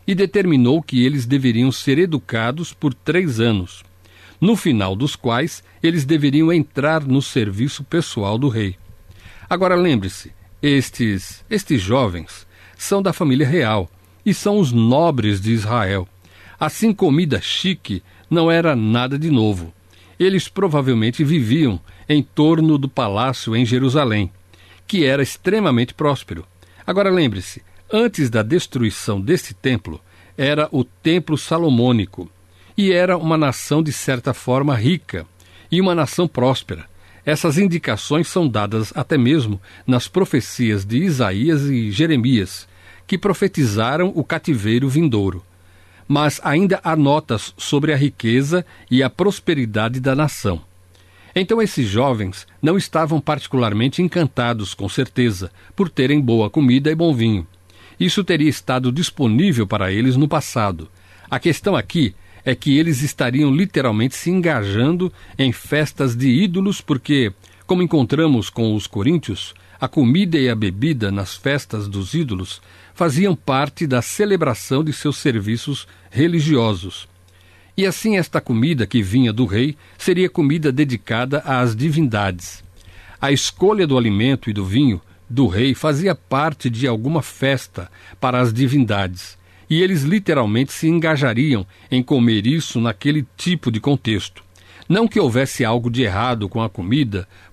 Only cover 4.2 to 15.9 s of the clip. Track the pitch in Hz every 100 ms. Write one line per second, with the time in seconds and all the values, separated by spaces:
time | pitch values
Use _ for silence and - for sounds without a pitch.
4.2 | - - 180 220 175 113 95 98 143 -
5.2 | 120 117 160 - - - 165 170 135 160
6.2 | 143 143 160 170 147 - 143 160 135 135
7.2 | 135 135 104 98 139 - 143 170 - -
8.2 | 98 110 139 113 101 92 - - - -
9.2 | - - - 180 185 180 180 123 92 -
10.2 | - - - - 147 139 123 - 117 98
11.2 | - - - 214 - 131 92 127 117 87
12.2 | 80 - - - - - - 202 190 160
13.2 | 156 127 139 170 113 107 87 - - _
14.2 | - 190 208 208 151 120 113 135 170 135
15.2 | 107 101 104 113 101 120 95